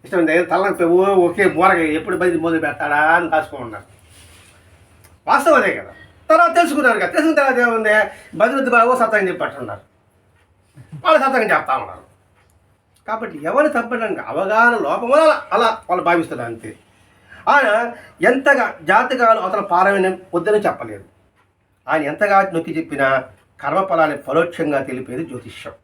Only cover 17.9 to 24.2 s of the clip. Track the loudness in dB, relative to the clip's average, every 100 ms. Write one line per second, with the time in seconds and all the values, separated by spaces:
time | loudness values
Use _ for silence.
17.9 | -10 -20 _ 2 2 0 0 0 -6 0
18.9 | 2 2 0 2 2 0 -4 0 2 2
19.9 | 2 0 -4 -6 -4 0 0 0 -6 -12
20.9 | -14 -20 _ _ _ _ _ _ _ -4
21.9 | -4 -4 -4 2 2 2 -4 -4 -8 -8
22.9 | -2 0 0 -4 _ _ _ -4 -2 0
23.9 | 0 0 -2